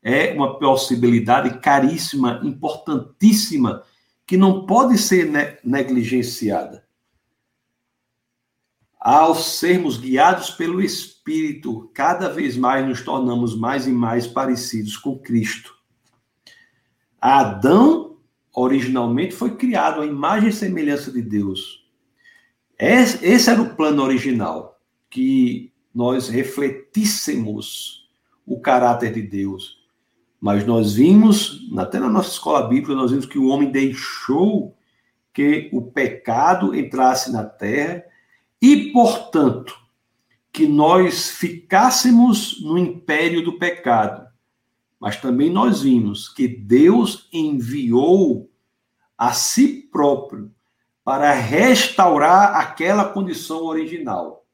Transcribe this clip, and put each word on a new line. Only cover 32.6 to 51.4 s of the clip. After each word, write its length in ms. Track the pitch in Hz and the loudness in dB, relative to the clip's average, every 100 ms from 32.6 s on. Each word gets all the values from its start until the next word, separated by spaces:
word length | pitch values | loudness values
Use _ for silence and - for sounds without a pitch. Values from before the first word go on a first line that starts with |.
| 117 | 0
bíblica, 260 | 131 147 | -2 -2
nós 160 | 135 123 | -2 -2
vimos 160 | 139 - | -2 -4
que 120 | 143 | -2
o 100 | 131 | 0
homem 220 | 139 143 | 2 0
deixou 1080 | 135 135 127 - - - 143 202 202 127 _ _ _ _ _ _ | 0 -2 -4 -12 -12 -4 0 2 0 -6 _ _ _ _ _ _
que 360 | - 143 151 - | -2 0 0 -2
o 100 | 131 | -8
pecado 920 | 120 - 131 - - 117 160 185 196 | -6 -4 -4 -6 -4 0 2 2 0
entrasse 580 | 120 131 127 131 127 135 | -4 -6 0 2 2 -4
na 120 | 117 | -8
terra 600 | 104 - 101 131 151 175 - _ _ _ _ _ | -8 -10 -6 -4 -4 -8 -16 _ _ _ _ _
e, 320 | 247 294 - | 6 6 4
portanto, 840 | 247 240 - - 160 135 113 - - _ _ _ _ _ _ _ | 2 2 2 -4 0 2 0 -12 -20 _ _ _ _ _ _ _
que 140 | - 151 | 0 2
nós 640 | 147 156 185 180 143 - | 4 4 4 2 -2 -8
ficássemos 1300 | - 175 170 _ 190 247 - 254 233 247 208 - - | -6 -8 -8 _ 2 2 2 4 6 6 2 -4 -10
no 160 | 151 175 | -2 0
império 680 | 175 - - 151 165 170 | -2 -4 -4 -2 0 -2
do 140 | 170 170 | -4 -4
pecado. 680 | 175 175 127 117 101 - - _ _ _ _ _ _ _ | -6 -4 0 0 0 -6 -18 _ _ _ _ _ _ _
Mas 180 | - - | -10 -6
também 340 | 131 123 156 | -2 0 2
nós 320 | 185 240 170 | 2 0 2
vimos 460 | 139 123 104 101 - | 2 2 0 -6 -14
que 200 | - 127 | -4 -4
Deus 800 | 104 101 123 165 233 202 - _ | -4 2 6 6 6 0 -6 _
enviou 1160 | 165 156 139 117 143 123 120 156 196 165 117 - _ _ _ _ _ _ - | -6 -4 -4 -6 -6 0 2 4 4 2 -2 -8 _ _ _ _ _ _ -4
a 160 | 120 | -2
si 560 | - - - 294 - - | -2 -2 2 2 0 -8
próprio 600 | 151 143 139 - 113 104 _ _ _ _ _ | 0 0 0 -6 -16 -18 _ _ _ _ _
para 280 | - 131 147 | -6 0 2
restaurar 1200 | 135 | 2